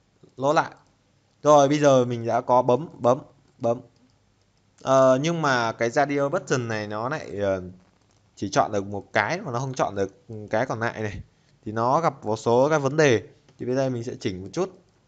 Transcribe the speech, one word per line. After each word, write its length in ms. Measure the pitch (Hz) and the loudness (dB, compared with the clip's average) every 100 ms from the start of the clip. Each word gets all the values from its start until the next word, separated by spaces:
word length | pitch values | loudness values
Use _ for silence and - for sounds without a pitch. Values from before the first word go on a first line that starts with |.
| _ _ _ - | _ _ _ -6
Lốt 200 | 135 160 | 0 0
lại. 140 | 131 - _ _ _ _ _ _ | -2 -8 _ _ _ _ _ _
Rồi, 260 | 147 151 139 | 6 6 6
bây 100 | 151 | 4
giờ 260 | 147 131 | 4 4
mình 220 | 123 117 113 | 4 -2 -2
đã 140 | 113 | -2
có 220 | 127 123 | 2 2
bấm, 260 | 127 123 170 - | 4 2 0 -2
bấm, 200 | 117 139 - _ _ _ | 0 0 -2 _ _ _
bấm. 220 | 117 120 - _ _ _ _ _ _ _ _ _ | -4 -4 -6 _ _ _ _ _ _ _ _ _
Ờ, 360 | - 135 131 131 | 0 4 6 4
nhưng 200 | 156 170 | 2 -2
mà 300 | 151 123 113 | 0 0 0
cái 180 | 113 117 | -2 -2
radio 380 | 143 147 143 143 | 0 0 0 -2
button 400 | 180 - 139 117 | -4 -2 -2 -2
này 180 | 107 104 | -6 -6
nó 220 | 107 120 | -6 -6
lại, 300 | 151 - 95 | -6 -8 -4
ờ, 220 | 98 95 90 - _ _ _ _ _ - | -2 -2 -6 -16 _ _ _ _ _ -10
chỉ 120 | 101 | -4
chọn 240 | 139 90 | -2 0
được 140 | 104 98 | -2 -4
một 260 | 101 - | -10 -4
cái 280 | 113 104 175 | -2 -2 -4
mà 120 | 202 | -6
nó 60 | 120 | -6
không 160 | 135 | -6
chọn 200 | 127 135 | -4 -4
được 200 | 101 98 - _ 110 104 | -2 -6 -6 _ -16 -6
cái 160 | 110 127 | -4 -2
còn 140 | 123 | -4
lại 220 | 113 - | -6 -6
này. 200 | 107 95 - _ _ _ | -8 -10 -16 _ _ _
Thì 80 | 110 | -8
nó 280 | 110 120 147 | -2 0 2
gặp 240 | 165 139 | 0 -4
một 120 | 107 110 | -4 -2
số 320 | 117 120 139 | 2 4 4
cái 80 | 156 | 2
vấn 180 | 135 156 | 0 2
đề. 260 | 151 107 - _ _ _ | 4 2 0 _ _ _
Thì 80 | 120 | -6
bây 100 | 131 | -2
giờ 140 | 135 | -2
mình 140 | 123 | -4
sẽ 80 | 117 - | -8 -8
chỉnh 220 | 117 90 | -8 -8
một 60 | 95 | -10
chút. 180 | 165 190 - _ _ | -8 -8 -8 _ _